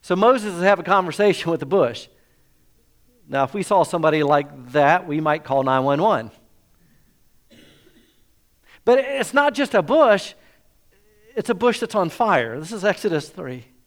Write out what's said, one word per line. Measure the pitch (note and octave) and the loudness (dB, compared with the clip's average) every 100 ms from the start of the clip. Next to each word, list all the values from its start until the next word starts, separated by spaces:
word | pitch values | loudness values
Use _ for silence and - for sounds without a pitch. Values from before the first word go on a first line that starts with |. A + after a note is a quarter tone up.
So | - F#3+ | -2 2
Moses | A3 C4 G#3 F3 | 4 2 -2 0
is | |
having | F#3 F#3+ | 2 2
a | E3 | 2
conversation | F#3+ F3+ D3 G#3 F3+ E3+ | 0 0 0 0 2 -4
with | D#3+ | -4
the | C#3 | 0
bush. | G3 B2+ A2+ - _ _ _ _ _ _ _ _ _ _ _ _ | 0 0 -2 -16 _ _ _ _ _ _ _ _ _ _ _ _
Now, | C3+ - | -4 -2
if | |
we | G3+ | -4
saw | F3+ G3 | 0 0
somebody | D#3 F3 D#3 D#3 | 2 0 0 0
like | D3+ D3 C#3+ C3+ B2 | 2 0 0 -14 -4
that, | D3 C#3+ F3 F#3 | 2 4 2 0
we | D3+ | -4
might | D#3 D#3 - | -2 -2 -2
call | C#3 | -2
nine | C3 C3 C3+ | 2 0 0
one | C#3+ | 0
one. | G#3 D#3 A2 _ _ _ _ _ _ _ _ _ _ _ _ - _ _ _ _ _ _ _ _ _ _ _ _ - | 0 0 -4 _ _ _ _ _ _ _ _ _ _ _ _ -20 _ _ _ _ _ _ _ _ _ _ _ _ 2
But | B3+ | 2
it's | C4 C4+ A3 | 2 -6 -2
not | C4+ C#4+ | 0 0
just | A#3+ C4+ | 0 0
a | G#3 | 0
bush, | D#3 D4 C4+ G3+ - - _ _ _ _ _ _ _ _ _ A#3 | 2 4 4 4 -2 -18 _ _ _ _ _ _ _ _ _ -10
it's | G#3+ | -6
a | F#3+ | 0
bush | A#3+ A#3 | 0 0
that's | - A3 | -4 -2
on | E3+ | -4
fire. | - A3+ E3 A2+ A#2+ | -2 2 2 0 -8
This | D#3 | -10
is | A3 | -4
Exodus | G3+ F3+ G#3 D#3+ C#3+ | -2 -2 -2 -4 -6
three. | - C#3+ B2+ A2+ _ | -14 -12 -14 -18 _